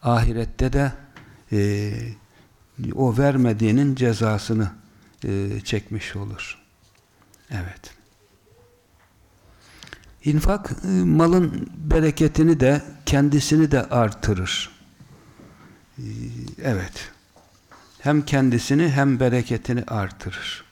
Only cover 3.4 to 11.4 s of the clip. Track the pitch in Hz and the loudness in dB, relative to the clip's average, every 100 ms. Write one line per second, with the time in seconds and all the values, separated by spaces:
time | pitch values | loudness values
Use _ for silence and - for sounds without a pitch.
3.4 | 120 107 113 117 143 131 123 107 113 107 | 2 2 2 4 2 2 0 2 0 -2
4.4 | - 113 104 - - _ _ _ - 98 | -2 -2 -2 -4 -20 _ _ _ -6 -4
5.4 | 98 104 - 107 104 110 - 101 101 98 | -4 -6 -4 -6 -4 -10 -8 -10 -10 -10
6.4 | - - _ _ _ _ _ _ _ _ | -14 -16 _ _ _ _ _ _ _ _
7.4 | _ 110 90 92 - - _ _ _ _ | _ -10 -10 -12 -20 -20 _ _ _ _
8.4 | _ _ _ _ _ _ _ _ _ _ | _ _ _ _ _ _ _ _ _ _
9.4 | _ _ _ - - - - - 143 151 | _ _ _ -20 -20 -20 -20 -8 0 2
10.4 | 165 208 202 - 185 185 175 156 165 180 | 2 0 -4 -8 -2 0 4 4 6 4